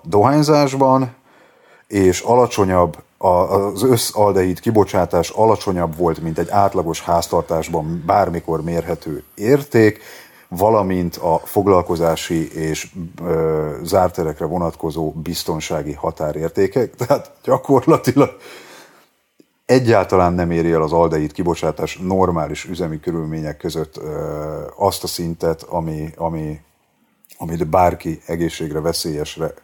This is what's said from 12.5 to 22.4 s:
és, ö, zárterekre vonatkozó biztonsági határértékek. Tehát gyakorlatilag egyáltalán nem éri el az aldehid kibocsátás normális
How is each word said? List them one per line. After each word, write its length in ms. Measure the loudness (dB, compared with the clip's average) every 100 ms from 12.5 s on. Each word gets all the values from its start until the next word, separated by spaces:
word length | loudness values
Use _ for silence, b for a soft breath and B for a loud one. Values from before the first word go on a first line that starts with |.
és, 340 | -6 -4 -6 -8 -14 -14 -10 -4
ö, 440 | -2 0 -2 -4 -6
zárterekre 640 | -2 2 2 0 -4 -4 -4
vonatkozó 680 | -2 -4 -4 -6 -4 -6
biztonsági 840 | -6 -8 -8 -6 -6 -4 -6 -6
határértékek. 1000 | -6 -6 -6 -6 -4 -4 -2 0 0 -4 -4
Tehát 360 | -2 -2 -2 _
gyakorlatilag 960 | -2 -2 2 2 4 2 4 2 2 0 B B B B B B B _ _ _ _ _ 2
egyáltalán 680 | 2 6 4 4 4 4
nem 180 | 2 0
éri 200 | 2 2
el 100 | 2
az 100 | 2
aldehid 380 | 2 2 2 -4
kibocsátás 680 | -2 -2 0 -2 -2 -6 -6
normális 680 | -2 0 2 0